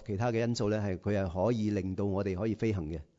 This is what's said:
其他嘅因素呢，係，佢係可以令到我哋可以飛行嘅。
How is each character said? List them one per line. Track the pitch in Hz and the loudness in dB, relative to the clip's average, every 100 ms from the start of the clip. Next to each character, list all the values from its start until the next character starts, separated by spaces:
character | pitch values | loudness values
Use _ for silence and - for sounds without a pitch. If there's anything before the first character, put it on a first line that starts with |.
其 | - 98 | -2 -2
他 | 120 | 0
嘅 | 113 | 2
因 | 117 | 0
素 | 117 104 | 0 0
呢， | 107 | 0
係， | 101 90 | 0 -2
佢 | 101 104 | 0 0
係 | 95 85 101 | 0 2 2
可 | |
以 | 120 107 | 2 2
令 | 104 95 | 0 -2
到 | 92 | -2
我 | 101 95 | 0 0
哋 | 101 | 0
可 | 90 110 | 0 0
以 | 101 | 0
飛 | 113 | 0
行 | 98 78 | 0 -2
嘅。 | 80 - | -6 -10